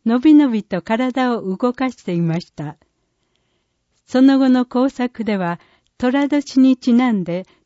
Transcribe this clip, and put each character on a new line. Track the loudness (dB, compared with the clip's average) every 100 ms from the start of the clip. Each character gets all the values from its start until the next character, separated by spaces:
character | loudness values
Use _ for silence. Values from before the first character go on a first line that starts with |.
| -4
の | 2
び | 6
の | 6 4
び | 0
と | -4 -8
体 | -4 -4 -2 -2 -2 -2
を |
動 | -6 -4 -4
か | -4 -6
し | -8 -6
て |
い | -4
ま | -2 -4
し | -8
た。 | -14 -14 -14 _ _ _ _ _ _ _ _ _ _ _ _ _
そ | 2
の | 4 4
後 | 2
の | 0 0
工 | -2 -2
作 | -4 -8 -6
で | -6 -4
は、 | -4 -8 _ _ _ -6
寅 | -4 -2 -2
年 | -2 -2 2
に | 2 2
ち | 0
な | 2 2
ん | -2
で | -4 -8 -10 _